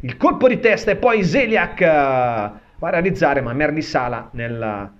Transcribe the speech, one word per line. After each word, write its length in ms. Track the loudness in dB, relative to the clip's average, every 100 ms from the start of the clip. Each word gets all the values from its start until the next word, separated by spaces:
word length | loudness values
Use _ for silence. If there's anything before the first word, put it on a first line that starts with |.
il 160 | -10 0
colpo 320 | 0 4 2
di 120 | 4
testa 320 | 2 2 0
e 40 | 0
poi 280 | 2 2
Zeliak, 560 | 2 0 2 0 -2 0
eh, 40 | 2
va 720 | 4 2 2 0 -2 -4 -8 _ -10
a 120 | -4
realizzare, 520 | -2 -2 0 2 2
ma 100 | -2
Merli 300 | -2 -2 -2
Sala 480 | -4 -4 -4 -6 -10
nel 600 | -10 -8 -6 -6 -8 -10 -16